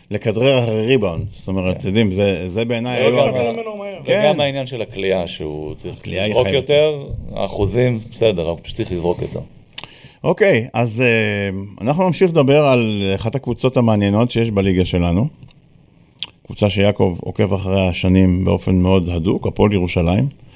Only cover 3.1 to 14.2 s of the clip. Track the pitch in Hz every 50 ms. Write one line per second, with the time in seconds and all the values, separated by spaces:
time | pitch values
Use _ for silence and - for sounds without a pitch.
3.1 | 123 131 139 135 127 127 120 117 113 - 226 220 214 208 202 202 196 170 139 -
4.1 | 170 196 - 151 151 151 147 139 135 139 131 123 131 117 107 - 107 95 95 95
5.1 | 95 95 87 85 - - 78 76 76 76 76 76 76 - - 90 80 - - -
6.1 | 90 90 98 107 104 117 127 98 95 135 - - 147 147 151 156 151 143 139 -
7.1 | - - - - 104 107 104 95 - - 101 92 92 120 127 127 120 110 107 -
8.1 | - - 113 110 104 85 82 80 85 78 - - - - 113 95 92 87 80 87
9.1 | 87 - - - - - 80 - - - - _ _ - - - - - - -
10.1 | - _ - 147 180 - 214 196 170 117 113 - - 123 120 120 107 113 131 120
11.1 | 113 113 110 107 104 101 101 98 92 98 98 104 98 - 98 117 147 175 190 185
12.1 | 156 - 190 180 165 165 139 127 139 151 151 139 131 123 117 110 107 101 101 95
13.1 | 95 98 - 113 - 135 - - 117 - - 131 - 139 120 113 110 104 101 101
14.1 | 101 104